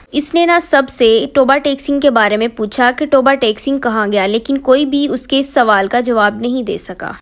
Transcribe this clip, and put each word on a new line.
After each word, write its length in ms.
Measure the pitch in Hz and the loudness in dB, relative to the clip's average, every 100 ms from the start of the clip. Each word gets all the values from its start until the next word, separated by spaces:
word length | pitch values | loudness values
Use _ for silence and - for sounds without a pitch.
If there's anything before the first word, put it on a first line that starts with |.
| _ | _
इसने 320 | 285 285 330 339 | -4 0 2 2
ना 120 | 349 | 2
सबसे 720 | 330 285 262 - 226 220 277 | 2 2 2 2 2 4 2
टोबा 220 | 285 254 277 | 2 2 2
टेक 240 | 285 277 | 0 -4
सिंह 200 | - 285 | -2 0
के 100 | 285 | 2
बारे 260 | 226 208 208 | 2 2 0
में 120 | 233 | -2
पूछा 400 | 226 208 - 247 | -4 -4 0 0
कि 140 | 254 294 | 0 0
टोबा 280 | 277 262 | 2 4
टेक 260 | 277 233 214 | 2 0 -2
सिंह 180 | - 277 | -4 -2
कहाँ 300 | 254 220 208 | -2 -2 0
गया, 160 | 208 190 | 0 0
लेकिन 300 | 220 226 277 | -2 -2 -2
कोई 280 | 269 262 | 2 2
भी 220 | 285 285 285 | 2 -2 -2
उसके 300 | 269 - 269 | -4 -2 -2
इस 160 | 277 | 0
सवाल 340 | 285 220 202 196 | 2 2 2 0
का 120 | 240 | -2
जवाब 400 | 240 226 208 214 | 0 0 0 -2
नहीं 220 | 233 254 | -4 -4
दे 140 | 208 175 | -4 -6
सका। 360 | - 185 - - | -8 -12 -12 -14